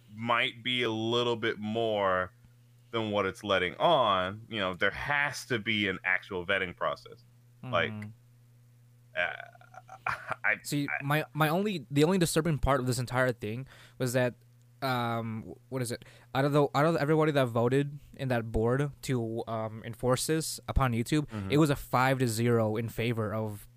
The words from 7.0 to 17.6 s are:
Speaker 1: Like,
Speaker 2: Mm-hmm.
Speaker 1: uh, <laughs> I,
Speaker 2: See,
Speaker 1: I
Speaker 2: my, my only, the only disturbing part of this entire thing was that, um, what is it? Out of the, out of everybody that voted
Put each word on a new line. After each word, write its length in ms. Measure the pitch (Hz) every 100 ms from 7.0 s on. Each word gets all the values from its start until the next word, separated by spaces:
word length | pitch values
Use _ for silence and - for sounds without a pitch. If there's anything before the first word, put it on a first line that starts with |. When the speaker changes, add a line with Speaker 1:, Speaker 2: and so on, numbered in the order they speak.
| - 55 - _ _ _
Speaker 1:
Like, 280 | - 87 82
Speaker 2:
Mm-hmm. 180 | 107 107 - _ _ _ _ _ _ _ _ _ -
Speaker 1:
uh, 960 | 85 - - - - - - - - - -
<laughs> 100 | -
I, 120 | 104 107
Speaker 2:
See, 240 | - 147 143
Speaker 1:
I 160 | 143
Speaker 2:
my, 220 | 139 151 -
my 160 | 147 156
only, 360 | 170 208 175 -
the 120 | 143 156
only 120 | 190
disturbing 400 | 165 165 165 143
part 220 | 135 135
of 80 | 127
this 100 | 123
entire 340 | 120 127 127
thing 340 | 117 104 120 131 - - -
was 140 | 127
that, 200 | 127 123 - _ _ _ _
um, 600 | 135 123 117 117 113 110 92 - _
what 140 | 131
is 80 | 120
it? 120 | 123 - - -
Out 100 | 127
of 100 | 147
the, 140 | 147 143
out 120 | 135 156
of 100 | 170
everybody 360 | 143 156 156
that 120 | 143 127
voted 500 | 117